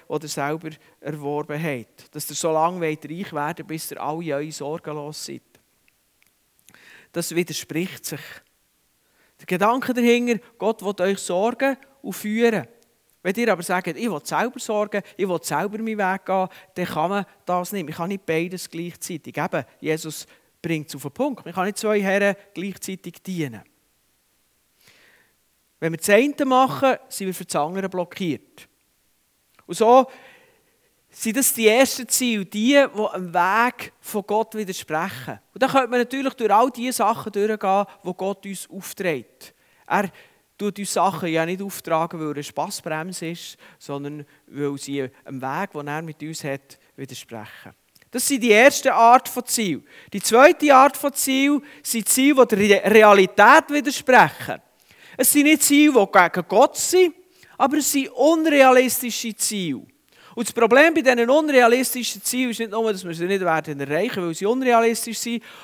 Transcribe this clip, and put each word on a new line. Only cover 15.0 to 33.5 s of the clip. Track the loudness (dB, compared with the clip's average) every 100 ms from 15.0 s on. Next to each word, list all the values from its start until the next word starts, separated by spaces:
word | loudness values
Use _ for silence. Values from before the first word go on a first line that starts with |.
| -8 -8
ich | -4
will | -4
selber | -4 -4 -4 -6
meinen | -8 -4
Weg | -4 -4
gehen“, | -4 -4 -4 -8 _
dann | -10 -8
kann | -4 -2
man | -4 -6 _ -6
das | -4 -4
nicht. | -8
Man | -10
kann | -8 -8
nicht | -8 -4
beides | -4 -4 -8 -14
gleichzeitig. | -12 -12 -12 -12 -12 -10 -6
Eben, | -4 -6 -8 _
Jesus | -6 -6 -6 -14 -16 _ _ _
bringt | -6 -6 -6
es | -12
auf |
den | -14
Punkt. | -6 -6 -6
Man | -10
kann | -6 -4
nicht | -4
zwei | -2 0
Herren | 2 2 0 -2 _
gleichzeitig | -12 -10 -10 -12 -12 -12 -16
dienen. | -12 -6 -6 -8 -20 _ _ _ _ _ _ _ _ _ _ _ _ _ _ _ _ _ _ _ _ _
Wenn | -6
wir | -6
das | 4
eine | 4 4 0
machen, | 2 4 2 2 0 0 -6
sind | -8 -8
wir |
für | -8
das | -6 -4
andere | -4 -4 -6
blockiert. | -6 -8 -6 -6 -6 -10 -20 -20 _ _ _ _ _ _ _ _ _ -14
Und | 0
so | 6 6 4 -4 -20 -20 _ _ _ _ _ _ _
sind | -10 -6 -2
das | -2
die | 2 4
ersten | 6 4 0 -4
Ziele, | -2 0 -2
die, | -4 -2 4
die | 4
am | 4 0 -6 -6 -4
Weg | 0 0